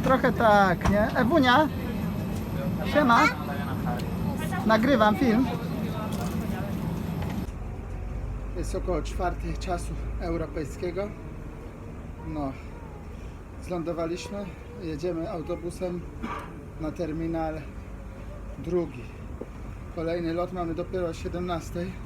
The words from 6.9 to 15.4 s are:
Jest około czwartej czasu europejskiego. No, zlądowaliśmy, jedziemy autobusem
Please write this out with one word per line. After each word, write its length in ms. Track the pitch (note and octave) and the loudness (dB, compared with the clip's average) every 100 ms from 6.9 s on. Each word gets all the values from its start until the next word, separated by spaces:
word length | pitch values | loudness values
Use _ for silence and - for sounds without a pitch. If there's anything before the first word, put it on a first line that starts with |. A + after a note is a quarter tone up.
| - - - - - - - - - - - - - - - - F3+ | -2 -2 -2 -2 -2 -4 -6 -8 -8 -6 -6 -4 -4 -4 -4 -4 -4
Jest 180 | D#3+ F#3+ | -2 -2
około 260 | F#3+ E3 | 0 0
czwartej 520 | D3 - F3+ F3 E3+ | 0 0 0 -2 -4
czasu 400 | D#3+ - F3 - E3 - - | -4 -2 -2 -2 -4 -4 -4
europejskiego. 880 | F3+ E3 D#3+ E3+ C#3+ - F3+ E3+ G#3 - - - - - - - - - - - D#3 | -2 -2 -2 -4 -6 -4 -4 -2 -4 -6 -10 -10 -10 -10 -12 -12 -12 -10 -10 -10 -6
No, 240 | D3+ C#3 C3 - - - - - - - - - - | -4 -4 -4 -10 -12 -12 -12 -10 -10 -10 -12 -12 -10
zlądowaliśmy, 840 | - F3 D#3+ E3 E3 E3+ - G3+ G3 D#3 - - | -4 -4 -2 -2 -2 -4 -6 -6 -6 -10 -12 -8
jedziemy 480 | F3 D#3 F3 E3 E3 | -6 -2 -2 -2 -4
autobusem 680 | F#3 | -4